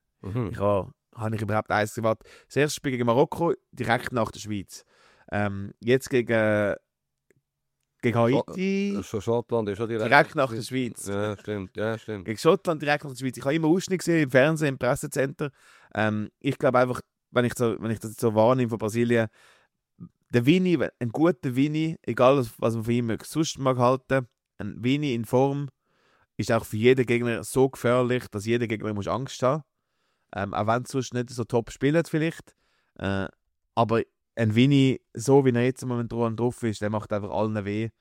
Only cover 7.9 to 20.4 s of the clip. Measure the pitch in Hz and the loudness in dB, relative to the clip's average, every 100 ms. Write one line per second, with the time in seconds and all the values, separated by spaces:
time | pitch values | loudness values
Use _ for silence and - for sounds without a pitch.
7.9 | _ 120 117 117 131 - 123 190 196 202 | _ -2 2 2 2 -2 -4 -2 0 -2
8.9 | 202 - 104 113 117 - 117 104 98 113 | -4 -6 -6 -2 -2 -2 -2 -2 -4 -4
9.9 | 113 110 143 156 156 131 113 107 127 123 | -2 4 4 4 0 -2 -4 -6 -4 -4
10.9 | - 98 101 107 101 - 104 92 101 110 | -6 -6 -4 -4 -6 -8 -8 -8 -6 -4
11.9 | 110 - 104 104 107 165 190 185 151 147 | -4 -8 -10 -8 0 2 2 0 -2 -2
12.9 | 147 147 120 131 117 135 160 156 185 - | -2 -4 -6 -6 -4 -2 0 2 2 0
13.9 | 185 175 165 139 131 147 160 151 131 123 | -4 0 0 4 6 4 2 -2 0 0
14.9 | 139 147 143 139 - 147 - _ _ _ | -2 -2 -2 -2 -4 -8 -10 _ _ _
15.9 | - 107 107 104 - 139 131 143 123 123 | -2 -2 -2 -6 -6 -6 0 2 4 2
16.9 | 120 - _ _ 123 120 - 117 - 113 | 0 -10 _ _ 0 0 0 -2 0 -4
17.9 | 107 113 - 117 107 113 131 117 113 110 | -6 -8 -2 2 4 6 4 0 -2 -2
18.9 | 117 120 117 110 - _ _ _ _ _ | 0 2 2 0 -6 _ _ _ _ _
19.9 | _ 170 _ _ 123 | _ -20 _ _ 2